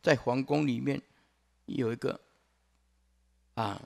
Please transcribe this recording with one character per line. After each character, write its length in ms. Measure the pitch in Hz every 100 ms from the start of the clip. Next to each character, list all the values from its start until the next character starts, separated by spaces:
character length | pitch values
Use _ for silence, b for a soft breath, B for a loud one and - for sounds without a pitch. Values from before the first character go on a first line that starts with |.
在 140 | - 139
皇 260 | - 127
宫 240 | 131 147 147
里 140 | 117
面 200 | 135 139 - b b b _ _
有 300 | - - 117
一 20 |
个 240 | 120 - - _ _ _ _ _ _ _ _ _ _ _ _ _
啊 280 | - 107 101